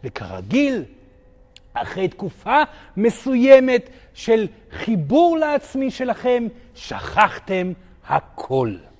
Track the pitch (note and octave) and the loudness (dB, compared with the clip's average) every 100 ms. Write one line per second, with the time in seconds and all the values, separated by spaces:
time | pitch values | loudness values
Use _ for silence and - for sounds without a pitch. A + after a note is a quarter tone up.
0 | B2+ - F#2 F#2 F#2+ A#3 C#4+ B3 B2 - | -12 -12 -12 -12 -4 0 0 -2 -8 -18
1 | - _ _ _ _ - _ - - F#3 | -20 _ _ _ _ -20 _ -10 -8 -4
2 | F#3 - G3 - - C4+ D4+ - - - | -6 -6 -12 -10 0 0 0 -6 -14 -2
3 | A3+ - C4+ B3+ C4 C4+ C4 B3 - - | -2 0 -2 2 8 8 8 0 -2 -20
4 | - - - A3 G3+ - - - - G#3+ | -20 -14 0 0 0 -8 -20 -12 -4 -2
5 | C#3+ C4 E4+ E4 D4+ D4 - C4+ C4+ - | 2 4 4 2 0 -2 -4 -6 -6 -4
6 | B3+ A3+ B3+ B3 A#3 - - - - - | -6 -4 0 0 -2 -10 -20 -20 -14 -12
7 | - - G#3 - - F#3+ F3+ F3+ - - | -6 0 0 0 -6 -6 -4 -8 -16 -20
8 | - D3 - - - C3+ A#2+ F#2+ - | -6 -6 -6 -18 -4 -2 -2 -6 -16